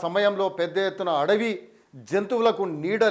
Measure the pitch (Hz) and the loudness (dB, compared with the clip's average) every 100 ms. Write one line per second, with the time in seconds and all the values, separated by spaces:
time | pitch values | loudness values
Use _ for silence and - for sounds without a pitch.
0 | 170 190 202 196 190 185 175 180 196 196 | -2 2 2 2 -2 -2 -2 0 -2 -2
1 | 180 151 156 208 226 190 - - _ 131 | -2 0 2 2 0 -4 -10 -20 _ -20
2 | 113 185 202 240 226 202 185 151 165 214 | -4 -2 0 2 2 2 -4 -4 -4 2
3 | 220 | 2